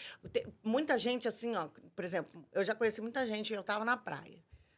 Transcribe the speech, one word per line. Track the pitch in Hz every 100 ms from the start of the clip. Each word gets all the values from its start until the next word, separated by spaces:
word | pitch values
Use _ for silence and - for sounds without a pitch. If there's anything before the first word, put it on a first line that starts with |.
| - - -
Tem | - - -
muita | 220 247 311 247
gente | 247 247 233
assim, | - 233
ó, | 214 156 - -
por | - 175
exemplo, | 175 147 170 143
eu | 185
já | 196
conheci | 220 220 214
muita | 220 262 247
gente, | 214 214
eu | 208
tava | 190 208
na | 220 247
praia. | - 143 - - _ - _